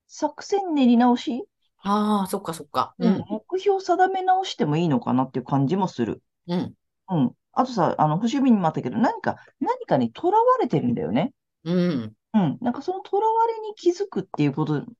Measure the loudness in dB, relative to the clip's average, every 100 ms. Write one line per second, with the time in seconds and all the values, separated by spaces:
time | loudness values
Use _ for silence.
0 | _ -6 -6 -6 -4 -2 0 2 4 6
1 | 4 2 -2 -6 -8 _ _ _ -2 0
2 | 2 0 -2 -6 -8 -12 -4 -4 -4 0
3 | 0 0 -2 -10 -6 -2 0 0 0 2
4 | 2 2 0 0 0 -4 -2 0 2 0
5 | 0 -2 -2 -6 -2 0 2 0 -2 -2
6 | -4 -4 _ _ -6 -4 -4 -12 _ _
7 | -4 0 0 -4 _ -4 -2 0 0 2
8 | 0 2 0 2 4 4 2 -2 -4 0
9 | 0 0 -6 -6 -16 -6 -4 -4 0 0
10 | 0 -2 2 4 4 2 2 0 0 -2
11 | -2 -2 -2 _ _ _ -2 0 0 -2
12 | -6 _ _ 0 0 -2 -6 -6 -8 -8
13 | -4 0 2 2 0 -2 -10 -2 -2 0
14 | -6 -6 -6 -2 0 0 -2 -4 -6